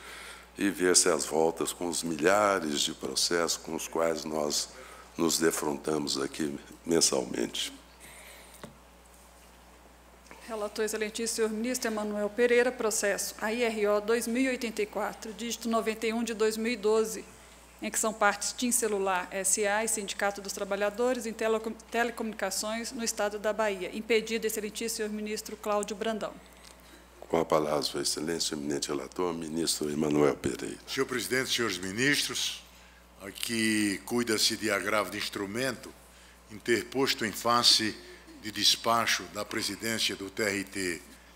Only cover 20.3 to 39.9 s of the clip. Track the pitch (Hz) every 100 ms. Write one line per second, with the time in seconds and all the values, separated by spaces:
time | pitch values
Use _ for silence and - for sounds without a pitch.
20.3 | 202 196 220 196 196 208 208 247 247 220
21.3 | 214 220 220 226 226 - 233 240 233 220
22.3 | 202 190 - 214 226 233 262 220 - 208
23.3 | 208 214 208 214 190 180 214 208 220 214
24.3 | 220 214 214 208 - 233 226 208 214 214
25.3 | 214 - 214 214 208 202 196 220 214 165
26.3 | - - - - - - - - - -
27.3 | 82 - 80 76 143 131 71 71 76 80
28.3 | 82 - 76 73 71 - 71 69 - 90
29.3 | 82 80 82 78 - 76 73 76 73 71
30.3 | 69 69 - - - - 131 127 123 92
31.3 | 127 120 120 113 90 95 107 139 139 -
32.3 | 120 - - - - - - - - 98
33.3 | - - 113 110 107 104 92 - 120 117
34.3 | 107 - 101 107 98 98 107 92 101 -
35.3 | 104 98 113 131 110 80 - - - -
36.3 | - - 104 113 113 - 131 135 - 110
37.3 | - 117 120 113 - 107 - - - -
38.3 | - 107 104 101 - 117 117 107 - 90
39.3 | 104 104 110 101 95 113